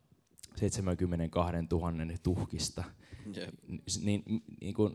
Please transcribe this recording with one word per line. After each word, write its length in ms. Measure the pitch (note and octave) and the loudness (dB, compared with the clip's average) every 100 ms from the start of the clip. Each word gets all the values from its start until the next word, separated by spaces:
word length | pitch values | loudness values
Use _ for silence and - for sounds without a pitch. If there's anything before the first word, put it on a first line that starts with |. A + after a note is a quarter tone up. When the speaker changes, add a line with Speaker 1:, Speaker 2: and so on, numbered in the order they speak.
| _ _ _ _ - - | _ _ _ _ -16 -2
Speaker 1:
seitsemänkymmenenkahdentuhannen 1600 | G2+ G2+ F#2+ E2+ F2+ E2+ E2 F2+ F2 E2+ E2 F2 E2+ E2 D#2+ F2 | 0 0 0 2 2 2 2 2 2 0 0 0 2 -2 -2 0
tuhkista. 600 | - F2 F2+ E2 - - F2+ - - - G#2 F#2 | 2 2 0 -2 -4 -4 -8 -10 -18 -14 -10 -8
Speaker 2:
Jep. 140 | F2+ - - | -10 -12 -10
Speaker 1:
N-, 140 | E2+ - | -8 -4
s-, 140 | F2+ | 0
niin, 200 | G2 G#2 - | 2 2 2
n-, 260 | A2 - - | -2 -4 -8
niin 120 | F2+ | -2
kuin 200 | G2+ G#2+ | 4 4